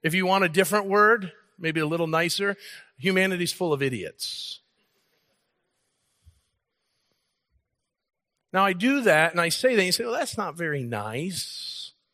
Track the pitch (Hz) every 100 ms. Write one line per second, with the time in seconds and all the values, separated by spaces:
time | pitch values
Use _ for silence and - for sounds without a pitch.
0 | 160 180 185 196 180 160 185 208 196 202
1 | 214 233 185 - _ _ 165 160 151 170
2 | 165 160 170 - 202 - - - - _
3 | 165 185 190 180 170 - 175 143 135 117
4 | 82 - - - - - _ _ _ _
5 | _ _ _ _ _ _ _ _ _ _
6 | _ _ _ _ _ _ _ _ _ _
7 | _ _ _ _ _ _ _ _ _ _
8 | _ _ _ _ _ 190 196 185 233 277
9 | 220 156 165 170 170 - 254 233 185 170
10 | 233 254 294 - 190 165 170 143 120 113
11 | 104 117 175 170 - - - - - _
12 | _